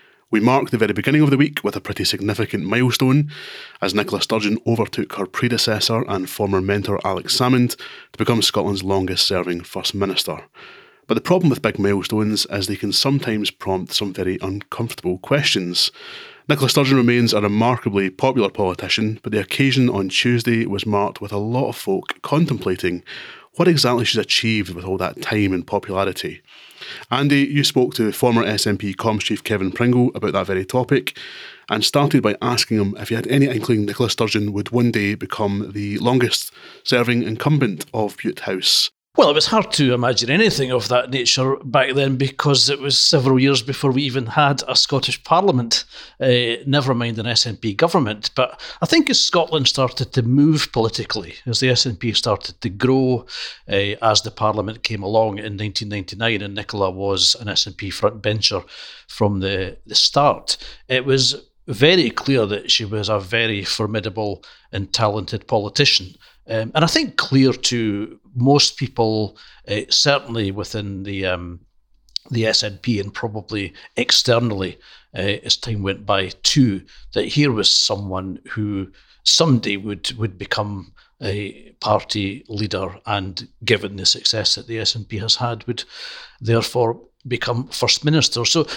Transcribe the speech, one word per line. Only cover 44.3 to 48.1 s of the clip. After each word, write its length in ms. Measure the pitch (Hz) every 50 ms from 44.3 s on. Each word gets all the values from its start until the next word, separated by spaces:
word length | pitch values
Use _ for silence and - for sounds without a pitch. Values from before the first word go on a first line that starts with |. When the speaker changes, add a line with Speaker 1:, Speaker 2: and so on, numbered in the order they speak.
| - 160 147 139 143 135 -
Speaker 2:
a 80 | - 131
Scottish 480 | - - - 143 135 - - - - -
Parliament, 600 | - 160 170 196 202 156 127 120 117 - - - - - - - - - -
uh, 460 | 131 131 123 120 120 117 117 - -
never 300 | 139 135 147 131 131 131
mind 240 | 117 120 117 113 110
an 80 | 107
S 200 | 117 117 - -
N 120 | 120 107 -
P 160 | - 113 98
government. 560 | 101 160 170 170 185 135 104